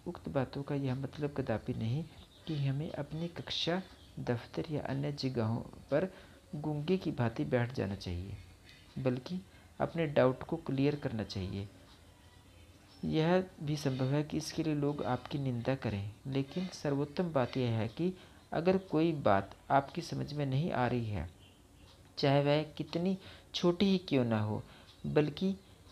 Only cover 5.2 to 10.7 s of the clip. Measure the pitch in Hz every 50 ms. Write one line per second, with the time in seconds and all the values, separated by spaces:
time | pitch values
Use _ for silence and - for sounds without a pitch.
5.2 | - 131 127 120 110 110 113 123 - - - - - - 135 151 185 190 - -
6.2 | - - - - - - - 147 151 156 151 147 147 160 185 185 - 170 139 -
7.2 | 120 113 117 - 151 - 127 120 120 117 120 120 107 98 98 95 - 95 87 85
8.2 | 90 98 98 - - - - - - - - - - - - - 135 131 123 131
9.2 | - - 180 185 190 - - - - - - - 139 139 - 170 165 151 143 -
10.2 | 127 131 131 - - - - - - -